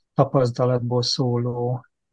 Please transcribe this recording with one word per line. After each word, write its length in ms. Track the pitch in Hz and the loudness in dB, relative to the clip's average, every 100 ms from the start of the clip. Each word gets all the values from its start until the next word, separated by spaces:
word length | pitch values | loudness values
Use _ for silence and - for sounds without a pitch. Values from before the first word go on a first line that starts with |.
| _ | _
tapasztalatból 880 | - 135 143 123 117 127 127 120 123 | 0 2 2 2 2 0 0 0 -2
szóló 840 | 120 - 127 120 120 120 120 123 - _ _ | 0 -2 -2 -2 -2 -4 -4 -6 -10 _ _